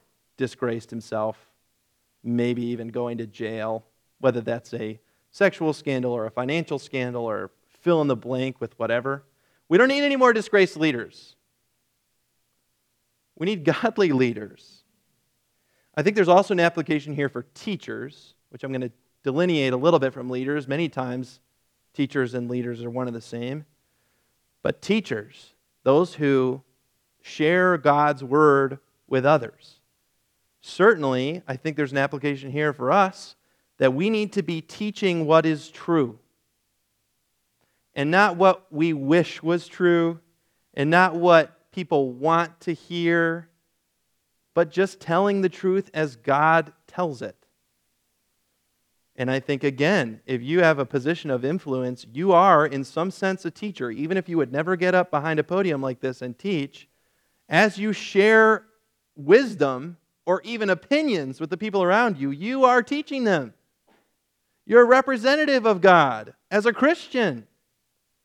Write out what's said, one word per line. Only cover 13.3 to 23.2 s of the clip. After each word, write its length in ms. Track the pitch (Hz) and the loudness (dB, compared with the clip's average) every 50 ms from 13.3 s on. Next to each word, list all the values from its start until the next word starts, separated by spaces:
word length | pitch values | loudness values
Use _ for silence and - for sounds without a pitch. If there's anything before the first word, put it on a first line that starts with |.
| _ - | _ -6
We 80 | 156 | -4
need 180 | 185 220 185 147 | -4 -4 -2 0
<laughs> 180 | 165 147 - - | -2 -2 0 -2
godly 280 | 226 226 - 202 170 | -4 0 0 0 2
leaders. 720 | 143 127 131 120 113 104 107 95 90 _ _ _ _ _ _ _ _ _ _ _ _ _ _ _ _ _ _ _ _ _ _ _ _ _ _ _ - | 2 2 2 0 0 -4 -10 -14 -16 _ _ _ _ _ _ _ _ _ _ _ _ _ _ _ _ _ _ _ _ _ _ _ _ _ _ _ -6
I 80 | 151 151 | -2 0
think 120 | 196 208 | 0 2
there's 120 | 214 190 165 | 2 4 6
also 260 | 175 185 202 - 208 | 6 6 6 4 0
an 60 | 175 | 2
application 560 | 170 170 170 170 151 131 156 151 139 151 147 | 2 0 0 -2 -4 -2 -2 -2 -2 -6 -6
here 140 | 143 143 135 | -4 -4 -4
for 140 | - 123 120 _ _ | -4 -8 -12 _ _
teachers, 840 | - - - 196 - - - 113 110 120 139 147 - - _ _ _ _ _ | -14 -10 -8 -8 -8 -8 -10 -12 -12 -12 -14 -16 -20 -20 _ _ _ _ _
which 140 | - 123 - | -20 -14 -10
I'm 80 | 135 | -8
gonna 200 | 135 127 127 120 - _ _ _ _ _ - | -6 -6 -6 -8 -10 _ _ _ _ _ -6
delineate 500 | 139 131 151 175 180 170 151 135 131 127 | -4 0 0 0 0 2 0 0 0 0
a 40 | 127 | 0
little 220 | 131 165 170 156 | 2 4 2 4
bit 140 | 135 131 127 | 2 0 -4
from 160 | 139 123 127 | -6 -10 -8
leaders. 380 | 127 127 131 135 147 151 135 127 | -6 -6 -4 -4 -4 -4 -4 -4
Many 220 | 139 151 170 151 | -4 -2 -4 -4
times 500 | - 135 131 123 123 127 127 - - _ _ _ _ _ _ _ _ _ _ _ _ - | -4 -6 -6 -6 -6 -8 -8 -10 -14 _ _ _ _ _ _ _ _ _ _ _ _ -4
teachers 380 | 143 131 - 143 127 120 117 | -4 -4 -2 -4 -4 -2 -4
and 120 | 127 120 120 | -8 -8 -6
leaders 360 | 123 123 120 120 120 117 117 | -6 -6 -6 -6 -8 -10 -10
are 80 | 120 | -10
one 160 | 117 127 127 123 | -8 -6 -6 -6
and 80 | 117 | -8
the 60 | 117 | -12